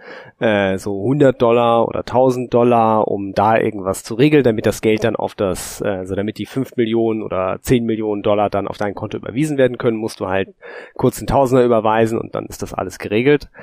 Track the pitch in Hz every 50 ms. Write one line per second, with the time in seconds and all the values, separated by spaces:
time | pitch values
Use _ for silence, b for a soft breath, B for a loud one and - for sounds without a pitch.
0 | B B B B B B B B - 113 107 101 98 95 95 95 - 107 101 98
1 | 98 113 139 151 143 131 123 - 127 117 117 120 120 117 117 117 113 - - -
2 | - - - 120 131 131 127 127 127 113 - 123 120 123 120 117 113 110 110 110
3 | 104 - - 101 101 98 95 - 101 107 113 113 - 110 107 104 92 95 95 -
4 | - - 117 104 135 151 151 147 127 123 110 104 - 113 101 - - 110 107 107
5 | - 113 107 - - 104 - - 104 95 90 85 - - - - - 107 101 92
6 | 92 92 95 92 98 107 107 - 107 - - 139 131 - - - 120 110 113 117
7 | 113 113 110 110 104 107 90 92 92 95 98 98 - - 135 123 117 113 113 107
8 | 110 107 104 101 95 107 104 104 104 101 - 101 98 - - - 104 101 98 -
9 | - 104 - 110 - - 98 120 156 156 147 135 131 123 123 117 - 127 113 110
10 | 110 110 - - 101 95 92 95 98 - - _ B B B B B B B B
11 | - 127 - - 113 104 - 131 139 127 127 131 123 120 120 113 104 110 107 110
12 | 113 110 113 113 - - - - - - - - 101 - - - 98 92 - -
13 | - - 101 110 123 139 147 143 - - B B